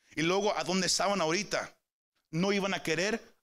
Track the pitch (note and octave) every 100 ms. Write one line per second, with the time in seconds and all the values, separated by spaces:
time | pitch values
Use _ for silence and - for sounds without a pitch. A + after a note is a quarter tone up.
0 | _ D3 E3 G3 G3+ D#3 D#3+ F#3 E3+ -
1 | F#3 G3 D#3+ F#3 G3+ C#3 G2 _ _ _
2 | _ _ - D#3+ G3 G3+ G3 F3 - D#3+
3 | G3 A3+ - _